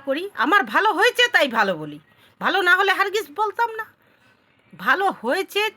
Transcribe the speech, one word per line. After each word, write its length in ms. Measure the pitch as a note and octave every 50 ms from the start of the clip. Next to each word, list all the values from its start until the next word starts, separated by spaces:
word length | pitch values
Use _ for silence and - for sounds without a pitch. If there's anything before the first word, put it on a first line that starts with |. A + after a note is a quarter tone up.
| C#4
করি, 160 | C#4 C4+ D#4 F#4 G4+ - - -
আমার 180 | C#4+ G4+ G4+ G4 G3+ G#3+
ভালো 160 | D#4 G4 G#4+ F4 E4
হয়েছে 240 | G#4+ B4 - - B4 A#4+ -
তাই 120 | F4+ D#4 C4 A3+ A#3
ভালো 140 | G#3 G3 F3+ D#3
বলি, 180 | D#3 D3+ D3 D3 _ _ _ _ _ _ _ -
ভালো 180 | F#3+ B3 E4 G4 F4+
না 60 | F4 F4+ F#4
হলে 120 | G4+ G4 F#4
হারগিজ 300 | E4 G4 G#4 F4+ A4 F#4 - D4 -
বলতাম 280 | G#4+ G#4 G4+ - A#4 A4+ A4 A4
না। 60 | A4 - _ _ _ _ _ _ _ _ _ _ _ _ _ _ _ _ - D3+ F#3+
ভালো 200 | A#3+ C#4 F4+ G4 F#4+ G3+ -
হয়েছে, 400 | - A#3 D4 F#4+ F4 - - G4+ G#4+ A4 G#4+